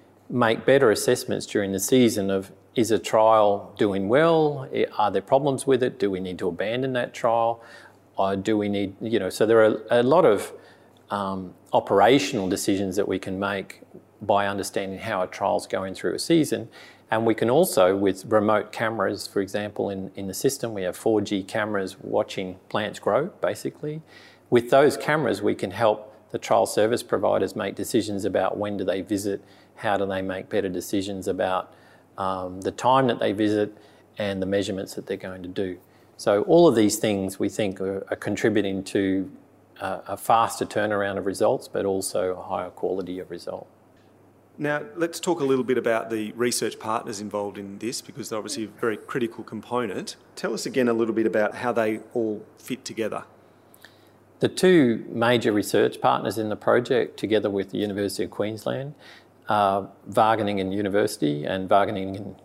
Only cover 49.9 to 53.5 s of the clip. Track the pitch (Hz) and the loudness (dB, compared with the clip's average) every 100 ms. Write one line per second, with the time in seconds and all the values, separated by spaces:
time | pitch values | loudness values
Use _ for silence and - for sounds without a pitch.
49.9 | 98 208 - _ - - 220 - 131 123 | -6 -8 -14 _ -8 -6 -4 -2 0 2
50.9 | 113 113 110 110 107 104 - 123 117 110 | 2 2 2 2 2 0 -2 -2 0 0
51.9 | 107 - 123 110 104 - - - 120 - | -2 -6 -4 -4 -6 -10 -20 -10 -10 -8
52.9 | 107 110 98 - - _ | -6 -6 -6 -12 -20 _